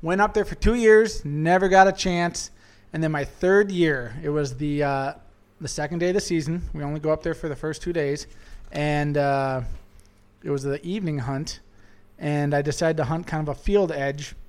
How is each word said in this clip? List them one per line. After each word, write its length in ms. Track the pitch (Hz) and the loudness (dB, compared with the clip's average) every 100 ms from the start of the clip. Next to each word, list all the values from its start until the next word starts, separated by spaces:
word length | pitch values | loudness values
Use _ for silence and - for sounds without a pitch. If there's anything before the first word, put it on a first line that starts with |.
Went 200 | 160 190 | -2 0
up 120 | 202 | 2
there 100 | 208 | 2
for 120 | 196 - | -2 0
two 180 | 202 | 2
years, 500 | 240 226 214 220 - | 4 8 8 8 0
never 460 | 151 147 156 180 190 | -6 -2 2 4 6
got 180 | 190 190 | 8 6
a 40 | |
chance. 580 | 185 190 175 170 165 - - - _ - | 6 -2 0 -2 -4 -12 -16 -20 _ -10
And 120 | 160 | -2
then 80 | 160 | -2
my 140 | 151 135 | 0 -4
third 440 | - 180 196 208 | 0 4 6 4
year, 440 | 185 165 139 120 117 | 4 2 2 -4 -8
it 60 | 156 | -4
was 280 | 151 143 127 | -2 -2 -4
the, 240 | 147 147 | -4 0
uh, 320 | 143 139 135 151 - _ _ _ | 0 0 -4 -8 -18 _ _ _
the 60 | 147 | -10
second 320 | - 147 170 | -6 -6 -2
day 80 | 175 | 0
of 60 | 185 | 0
the 60 | |
season. 420 | 185 170 147 170 - | 0 -2 -2 -4 -6
We 100 | 156 | -8
only 160 | 143 151 | -6 -4
go 120 | 151 | -2
up 100 | 156 | -2
there 140 | 160 160 | -2 -6
for 120 | 160 | -6
the 80 | 139 | -6
first 280 | 156 160 | -8 -8
two 100 | - | -6
days. 320 | 170 143 147 - - - - - | -2 -2 -4 -8 -18 -20 -20 -14
And, 460 | 147 147 147 147 147 | -6 -2 0 0 0
uh, 440 | 143 139 135 131 120 - - - - _ _ _ | 0 0 0 -4 -6 -10 -12 -20 -20 _ _ _
it 60 | - | -6
was 140 | 143 | -4
the 200 | 139 143 | -4 -6
evening 360 | - 202 180 147 | -4 -6 -4 -4
hunt. 400 | 127 135 156 - - - - - - - | -4 -6 -6 -12 -18 -20 -20 -20 -20 -8
And 380 | 151 147 147 143 | -4 -2 0 0
I 80 | |
decided 340 | 143 143 165 160 | -2 -2 0 0
to 60 | |
hunt 240 | 127 160 175 | -2 -4 -4
kind 200 | 160 151 | -6 -4
of 80 | 135 | -4
a 40 | |
field 320 | - 202 185 | 0 2 2
edge. 420 | 151 139 143 143 - | -2 -4 -6 -10 -16